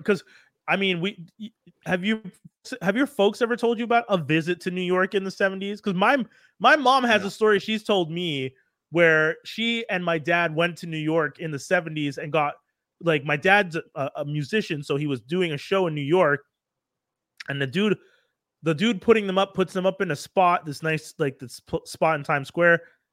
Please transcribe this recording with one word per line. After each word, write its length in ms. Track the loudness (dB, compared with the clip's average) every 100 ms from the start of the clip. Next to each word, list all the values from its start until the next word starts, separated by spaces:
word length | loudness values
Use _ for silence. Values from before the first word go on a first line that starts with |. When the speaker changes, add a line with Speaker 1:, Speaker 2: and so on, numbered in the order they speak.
Speaker 1:
'cause, 180 | -2 -2 -4 -20 _ _ -4
I 80 | -2
mean, 240 | 0 -2
we, 260 | -4 -8 -16 -18
y-, 100 | -18 _ _ _ -4
have 180 | -2
you, 180 | -2 -4 -6 -20 -20 _ -16 -6
have 140 | -2 0
your 100 | 0
folks 340 | 2 0 2
ever 140 | 0 0
told 220 | 0 0
you 60 |
about 200 | 0 0 2
a 80 | -2
visit 420 | 2 0 0 -4
to 80 | -6
New 120 | -4
York 320 | 0 0 0
in 100 | -2
the 60 | -4
seventies? 480 | -2 -2 -2 -6 -6
'Cause 140 | -4
my, 300 | 2 2 2 -2 _ _ 0
my 160 | 4 6
mom 260 | 6 4
has 180 | 4 2
Speaker 2:
No. 20 |
Speaker 1:
a 60 | 0
story 260 | 0 2 2
she's 240 | 0 -4
told 300 | 0 0 0
me 420 | -2 -4 -4 -4 -8 _ _ _
where 480 | 4 6 6 4 -2
she 400 | -8 -4 -2 -2 -4
and 140 | -4
my 140 | -2 -2
dad 360 | 0 0 0
went 220 | 0 -2 -2
to 80 | -10
New 120 | -6
York 420 | -2 0 0 -4
in 100 | -8
the 80 | -8
seventies 580 | -2 -2 -2 -4 -6 -6
and 120 | -4
got, 220 | -2 -2 -4 _ _ _ -6
like, 240 | 0 0
my 120 | 0 0
dad's 400 | 4 4 2 -4
a, 340 | -8 -8 -8 -6
a 80 |
musician, 580 | -6 -6 -2 -2 -2 -6
so 100 | -4 -2
he 100 | -2
was 120 | -4
doing 320 | -4 -2 -2
a 60 | -4
show 280 | -2 0 0
in 60 |
New 60 | -2
York, 420 | 0 4 4 2 -4 _ _ _ _ _ _ _ _ -16 -8
and 120 | -4
the 60 | -4
dude 320 | 0 0 -2 _ _ _ _ _ _
the 100 | -4
dude 260 | 0 0 0
putting 260 | 2 2 2
them 100 | 0
up 160 | 0
puts 180 | 0 -4
them 140 | -2 -2
up 140 | -2
in 100 | -2
a 60 | -6
spot, 480 | -4 2 2 2 -2
this 160 | -8
nice, 320 | -4 -4 -6 -6
like, 200 | -4 -4
this 220 | -12 -18
p-, 180 | -8 -8
spot 320 | -8 -2 0 0
in 80 |
Times 240 | -2 -4 -2
Square. 340 | 2 4 4 0 _ _